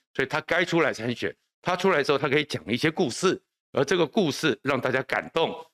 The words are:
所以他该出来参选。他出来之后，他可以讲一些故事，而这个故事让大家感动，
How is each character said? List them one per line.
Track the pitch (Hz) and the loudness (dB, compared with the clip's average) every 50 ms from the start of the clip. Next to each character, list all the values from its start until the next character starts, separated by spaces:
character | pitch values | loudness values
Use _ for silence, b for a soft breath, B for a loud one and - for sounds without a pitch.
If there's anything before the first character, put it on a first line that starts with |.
| b _ _ | b _ _
所 | - 135 | -4 -2
以 | 127 | -2
他 | - 156 - | -2 -4 -2
该 | - 165 175 180 | 0 0 0 0
出 | - 165 165 | 2 2 2
来 | 156 127 101 | 2 2 0
参 | - 110 127 120 | -2 -4 -4 -4
选。 | - - 95 - _ _ _ _ _ - | -4 -6 -6 -8 _ _ _ _ _ -4
他 | 170 180 | -4 -2
出 | 175 185 190 | 0 2 2
来 | 175 143 135 | 2 4 4
之 | 151 | 2
后， | 143 135 | 2 2
他 | 156 147 | 2 2
可 | 127 151 | 0 0
以 | 151 | 0
讲 | - - 120 - | -2 -6 -8 -4
一 | - 113 | -4 -2
些 | 127 - 160 | 0 0 0
故 | 160 - 180 127 | 0 0 0 0
事， | 113 - 175 185 143 - - _ _ _ _ _ - | 0 0 0 0 0 0 -4 _ _ _ _ _ -2
而 | - 143 | -2 0
这 | - 185 | 2 2
个 | 175 165 | 2 0
故 | - - 233 190 147 | 0 2 2 2 2
事 | 127 - - 156 110 - - | 0 0 0 -2 -2 -2 -2
让 | 131 143 123 | -2 -2 0
大 | - 131 | 0 0
家 | 123 131 135 | 0 0 0
感 | - - 104 78 78 - | -2 -2 -4 -4 -4 -2
动， | 160 160 120 98 - - - | -2 -2 -2 -2 -6 -14 -18